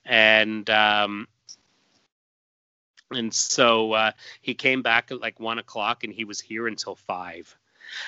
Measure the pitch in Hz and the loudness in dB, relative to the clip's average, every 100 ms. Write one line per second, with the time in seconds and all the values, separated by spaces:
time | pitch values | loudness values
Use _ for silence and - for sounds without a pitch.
0 | - 117 110 110 107 110 104 107 107 107 | 0 6 6 6 4 -2 0 4 4 4
1 | 104 104 - _ - - _ _ _ _ | 0 -4 -12 _ -20 -20 _ _ _ _
2 | _ _ _ _ _ _ _ _ _ _ | _ _ _ _ _ _ _ _ _ _
3 | - 127 113 - - - 120 113 110 110 | -12 -8 -4 -4 -2 2 4 4 2 0
4 | 110 - - - - 117 135 131 123 117 | 0 -2 -14 -14 -10 -2 0 0 2 0
5 | - 123 113 - 113 113 - 113 104 120 | -2 -8 -10 -8 -8 -8 -8 -6 -4 -4
6 | 107 101 104 101 - 110 117 101 101 98 | -8 -10 -12 -12 -12 -8 -8 -8 -12 -12
7 | - 92 90 85 - _ _ _ - - | -10 -10 -10 -16 -20 _ _ _ -18 -14